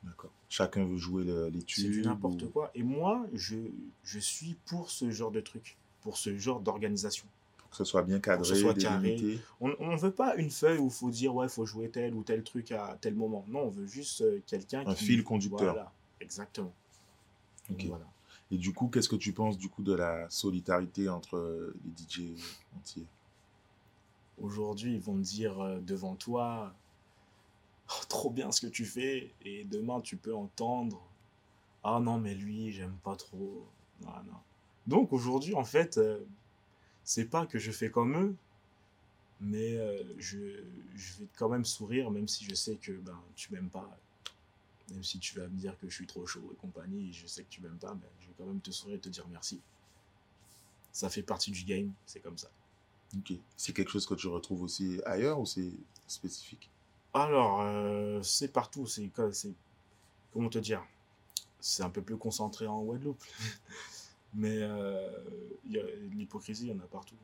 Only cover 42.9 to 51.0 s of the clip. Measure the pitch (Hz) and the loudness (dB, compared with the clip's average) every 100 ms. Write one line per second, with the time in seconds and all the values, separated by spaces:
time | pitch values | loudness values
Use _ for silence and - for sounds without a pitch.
42.9 | 95 92 87 87 87 - 95 90 95 98 | -8 -8 -14 -16 -16 -10 -6 -6 -8 -12
43.9 | - _ _ - - _ _ _ _ - | -16 _ _ -16 -16 _ _ _ _ -14
44.9 | 92 92 95 - 98 90 95 95 90 92 | -10 -6 -6 -8 -8 -8 -6 -6 -8 -10
45.9 | - 90 - - 90 92 90 95 87 87 | -10 -10 -10 -8 -8 -10 -12 -12 -10 -8
46.9 | 98 95 85 85 - - - 90 85 92 | -6 -6 -10 -12 -12 -12 -16 -14 -10 -10
47.9 | 101 - - - 90 185 98 98 92 101 | -10 -12 -20 -20 -14 -8 -8 -6 -10 -8
48.9 | 101 95 90 85 85 - - - _ _ | -10 -8 -12 -12 -10 -8 -10 -14 _ _
49.9 | _ _ _ _ _ - - - _ - | _ _ _ _ _ -20 -20 -20 _ -14
50.9 | - | -4